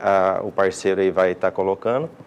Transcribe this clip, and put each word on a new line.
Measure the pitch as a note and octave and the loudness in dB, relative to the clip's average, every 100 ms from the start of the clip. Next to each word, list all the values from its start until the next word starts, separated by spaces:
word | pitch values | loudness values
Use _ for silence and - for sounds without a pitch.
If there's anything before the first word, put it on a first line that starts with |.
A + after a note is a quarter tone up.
a, | G2 G2 F#2+ F#2 | 2 2 2 0
o | G2+ | -4
parceiro | - F#2+ - G2 F#2+ | 0 0 0 0 2
aí | F#2+ | 2
vai | F#2 F#2 F2+ | 2 0 0
tá | F#2+ | -4
colocando, | - F#2+ G2 A2 B2+ D#3+ - | -2 -2 -2 -2 -4 -6 -12